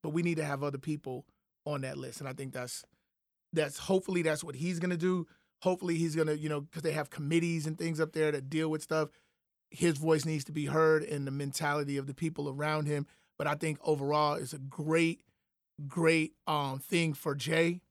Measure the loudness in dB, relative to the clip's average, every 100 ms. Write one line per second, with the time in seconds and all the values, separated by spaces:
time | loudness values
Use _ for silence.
0 | -2 0 0 0 -2 -2 -4 -4 -6 -6
1 | -6 -10 -12 _ _ _ -6 -4 -4 -8
2 | -10 -10 -10 -8 -8 -8 -8 -10 -14 _
3 | _ _ _ _ _ 0 0 -2 2 2
4 | 2 0 2 0 -4 -4 -4 0 0 0
5 | 2 0 -2 _ _ _ 0 0 0 0
6 | 0 2 0 0 -2 -4 -6 -6 -2 -2
7 | -4 -6 2 2 2 0 -2 -4 -4 0
8 | -2 2 2 0 -2 -2 0 -2 0 0
9 | 0 _ _ _ _ _ _ 0 2 2
10 | 4 4 4 -2 -2 -4 0 4 6 6
11 | 4 -4 -4 -4 -4 -2 -2 0 -2 -4
12 | -4 -4 -4 -4 -6 -4 -2 0 0 -2
13 | -4 _ _ _ -2 -2 -2 -2 0 0
14 | 2 4 4 2 -4 -8 -12 -6 2 4
15 | 4 0 _ _ _ _ _ -12 -8 2
16 | 4 4 2 _ -2 0 0 -4 0 2
17 | 2 0 -4 -4 0 2 2 0 _